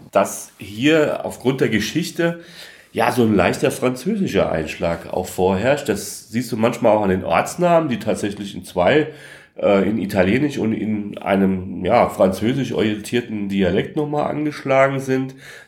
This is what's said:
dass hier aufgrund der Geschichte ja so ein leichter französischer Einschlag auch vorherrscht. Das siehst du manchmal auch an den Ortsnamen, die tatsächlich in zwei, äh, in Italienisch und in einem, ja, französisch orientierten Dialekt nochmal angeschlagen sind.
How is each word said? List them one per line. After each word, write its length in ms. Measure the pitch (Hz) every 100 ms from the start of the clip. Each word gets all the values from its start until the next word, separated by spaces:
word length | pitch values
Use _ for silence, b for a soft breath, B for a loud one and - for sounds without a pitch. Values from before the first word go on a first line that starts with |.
| -
dass 400 | 98 98 - - -
hier 640 | 90 107 143 160 139 - 90
aufgrund 340 | - 123 135
der 100 | 127
Geschichte 720 | 107 110 151 175 - 170 170 B B B B B
ja 200 | 104 113
so 120 | 120
ein 120 | 113 98
leichter 360 | 92 127 139
französischer 800 | - - 127 185 220 170 95 80
Einschlag 600 | 80 76 - 87 82 -
auch 140 | - 90
vorherrscht. 640 | - 92 95 123 151 -
Das 400 | 101 - - -
siehst 220 | 113 123
du 60 | 110
manchmal 380 | 117 - 117 107
auch 60 |
an 80 | 98
den 140 | 92
Ortsnamen, 640 | 78 82 - - 175 165 156
die 80 | 110
tatsächlich 560 | 107 95 104 98 98
in 100 | 95
zwei, 440 | - 92 90 147 151 B B B B -
äh, 320 | - 98 95
in 80 | 110
Italienisch 600 | 98 104 92 120 147 -
und 140 | 110
in 440 | - 107 104 101 -
einem, 680 | - 101 190 190 95 90
ja, 260 | 90 117 92
französisch 640 | - 95 - 110 139 -
orientierten 760 | - 107 104 - 120 117 107 101
Dialekt 460 | 98 90 101 135 156
nochmal 340 | 147 147 -
angeschlagen 720 | 147 151 - 135 135 135 135
sind. 340 | 131 131 131 - B B